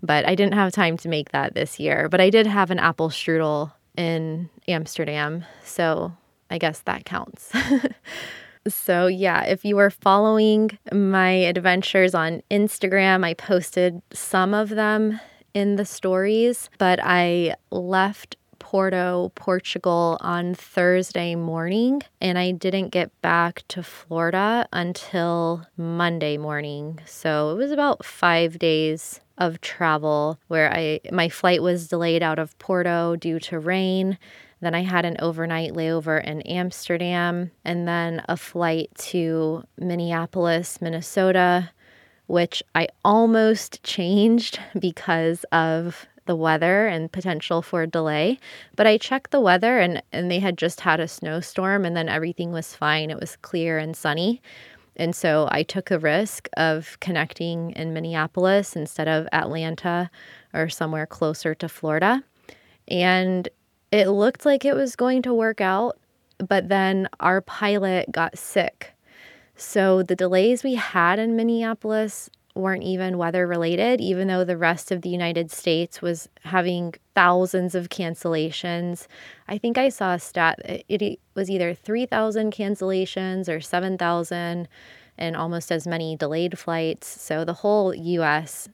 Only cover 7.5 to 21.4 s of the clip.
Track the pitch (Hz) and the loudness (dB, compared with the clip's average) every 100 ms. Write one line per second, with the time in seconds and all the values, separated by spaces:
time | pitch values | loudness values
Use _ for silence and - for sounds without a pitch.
7.5 | 220 262 262 285 - - - - - - | -4 2 2 0 -6 -16 -14 -12 -16 -20
8.5 | - - - - 175 180 185 190 170 - | -8 -6 -6 0 2 4 2 2 2 2
9.5 | 196 208 202 202 - - 196 214 220 214 | 0 2 4 4 4 4 6 6 6 6
10.5 | 214 214 208 - 202 196 190 185 185 175 | 6 2 -2 -4 0 2 4 4 4 2
11.5 | 180 180 180 190 196 185 175 160 165 - | 2 2 0 2 4 4 4 0 -4 -2
12.5 | 202 208 - 190 190 190 185 180 165 - | 2 2 0 0 2 4 4 2 -2 0
13.5 | 185 170 - 180 175 - - - 190 185 | 0 0 0 0 0 -12 -14 -2 0 2
14.5 | 208 214 214 214 214 214 220 - _ _ | 2 0 0 0 2 0 -2 -10 _ _
15.5 | 202 202 202 202 - 190 185 196 220 233 | -2 0 0 -2 -4 0 2 2 4 2
16.5 | 240 - _ 185 180 - 180 175 175 170 | 0 -8 _ 2 2 4 2 4 2 0
17.5 | - _ 202 180 190 190 202 - - _ | -4 _ -8 -2 0 0 -2 -14 -20 _
18.5 | _ - 196 190 185 180 180 185 - - | _ -4 0 0 0 0 0 -2 -6 -2
19.5 | 180 - - 180 170 170 165 - 175 175 | -2 -2 -4 0 2 2 0 -4 -4 -4
20.5 | 185 - - 180 180 185 180 170 170 | -6 -6 0 4 2 0 -4 -4 -4